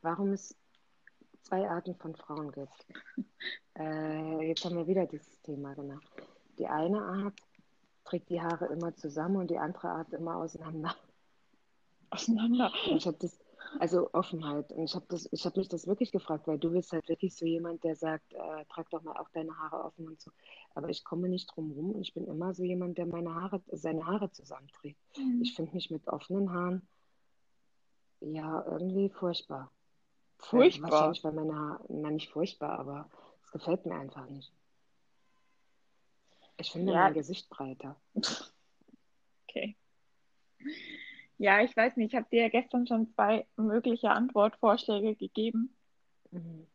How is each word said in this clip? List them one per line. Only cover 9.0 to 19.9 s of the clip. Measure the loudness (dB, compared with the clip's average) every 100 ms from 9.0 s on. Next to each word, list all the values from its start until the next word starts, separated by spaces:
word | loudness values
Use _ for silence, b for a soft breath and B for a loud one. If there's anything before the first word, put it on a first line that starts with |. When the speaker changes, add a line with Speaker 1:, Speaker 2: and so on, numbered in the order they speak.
| -6 -4 0 0
Speaker 1:
und | 0
die | 0
andere | -2 -4 -4
Art | -4 -6
immer | -6 -4 -4
auseinander. | -6 -8 -10 -6 -6 -8 -14 _ _ _ _ _ _ _ _ _ _
Speaker 2:
Auseinander. | -6 0 2 4 4 2 2 0
Speaker 1:
Und | 2
ich | 0
hab | -2
das, | -6 -8 _ -18 B -2
also | 2 2 2
Offenheit. | 0 -2 -2 -2 -4 -4
Und | -6
ich | -4
hab | -6 -6
das, | -8 -6
ich | -4 -2
hab | -2
mich | -2
das | -4 -2
wirklich | 0 0
gefragt, | -2 -2 -4 -2
weil | 0
du | 2
bist | 0 0
halt | -6 -2
wirklich | -2 -2 -2
so |
jemand, | -2 -2 -2 -4
der | -2 -2
sagt, | -2 -4 _
äh, | -10 -8 -10 -10
„Trag | -12 -8
doch | -8
mal | -8 -10
auch | -8
deine | -6 -6 -6
Haare | -6 -6
offen“ | -6